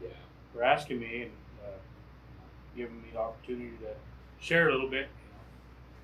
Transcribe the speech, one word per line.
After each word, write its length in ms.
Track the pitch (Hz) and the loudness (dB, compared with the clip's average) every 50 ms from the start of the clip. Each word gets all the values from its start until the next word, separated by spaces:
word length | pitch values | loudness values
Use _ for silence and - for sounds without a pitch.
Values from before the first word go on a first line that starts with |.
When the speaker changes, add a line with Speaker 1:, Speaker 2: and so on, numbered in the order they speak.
Speaker 1:
Yeah. 60 | 87 - - - - - - - - - - | -8 -10 -10 -10 -16 -18 -18 -20 -20 -10 0
Speaker 2:
for 100 | 117 120 | 4 8
asking 380 | 131 147 151 - - 131 117 | 8 8 8 6 0 -2 -2
me 220 | 117 113 117 120 120 | 0 -2 -2 -4 -4
and, 80 | 110 - - - - - - | -4 -8 -12 -16 -16 -14 -12
uh, 160 | 101 101 98 95 - - - - - - - - - - - - - - - - - - - | -10 -10 -10 -10 -12 -14 -16 -16 -16 -18 -18 -18 -16 -16 -16 -16 -16 -16 -16 -16 -18 -14 -6
giving 280 | 120 120 117 117 117 | -6 -6 -6 -6 -10
me 80 | 113 113 | -12 -8
the 80 | 113 113 | -2 0
opportunity 520 | 113 113 113 - - 123 123 120 120 117 117 113 | 0 0 -2 -6 -6 -4 -4 -4 -4 -8 -8 -8
to 60 | 110 107 107 107 - - - - - - - - | -8 -8 -8 -8 -10 -14 -14 -16 -16 -16 -16 -10
share 300 | - - 165 170 165 151 | 0 6 8 10 10 10
a 20 | |
little 180 | 135 131 135 135 | 8 6 4 4
bit. 200 | 135 131 120 - - - - - - - - - - - - - - - - - - - | 2 0 0 0 -6 -14 -16 -16 -16 -16 -16 -16 -16 -16 -18 -18 -18 -18 -18 -18 -18 -18